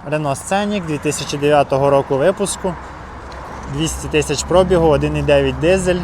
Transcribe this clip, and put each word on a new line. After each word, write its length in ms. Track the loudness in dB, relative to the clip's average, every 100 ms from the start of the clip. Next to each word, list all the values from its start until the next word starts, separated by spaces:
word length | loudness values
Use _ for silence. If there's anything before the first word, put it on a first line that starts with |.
| -4
Renault 380 | -4 -2 -4 -2
Scenic 380 | -2 0 -4 -4
дві 120 | -4
тисячі 400 | -4 -4 -6 -2
дев'ятого 520 | 4 4 4 2 4
року 260 | 4 2 2
випуску, 580 | 2 0 -4 -4 -6 -6 -12 -16 -16 -16 -16 -14 -14 -14 -10
двісті 360 | -4 -4 -4 -2
тисяч 340 | -2 0 -4
пробігу, 460 | 2 2 4 4 4
один 280 | 4 2 -2
і 60 |
дев'ять 380 | 2 4 2 0
дизель 400 | 2 2 0 -2